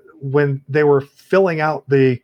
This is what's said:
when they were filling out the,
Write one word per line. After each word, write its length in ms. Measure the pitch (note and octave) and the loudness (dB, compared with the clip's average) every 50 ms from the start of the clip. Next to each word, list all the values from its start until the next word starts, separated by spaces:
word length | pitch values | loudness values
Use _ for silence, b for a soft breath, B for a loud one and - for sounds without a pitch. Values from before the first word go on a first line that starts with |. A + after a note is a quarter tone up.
| - - - - | -14 -20 -20 -14
when 400 | C3+ C3+ C3 D3 D3 C#3 C#3 C3+ - - | -10 -4 -2 0 0 0 -2 -6 -8 -4
they 160 | C3+ D3+ D3+ | -2 0 2
were 160 | D3 C#3+ C3+ | 2 2 2
filling 600 | C#3 - _ _ _ _ F#3 F#3+ F#3+ F3+ E3 D#3 | 0 -4 _ _ _ _ 0 0 0 0 -2 -2
out 280 | D3+ D#3 D3+ - - - | -2 -4 -4 -6 -4 0
the, 320 | C#3 C#3 C3 C3 B2 A#2+ | 2 2 2 2 0 -2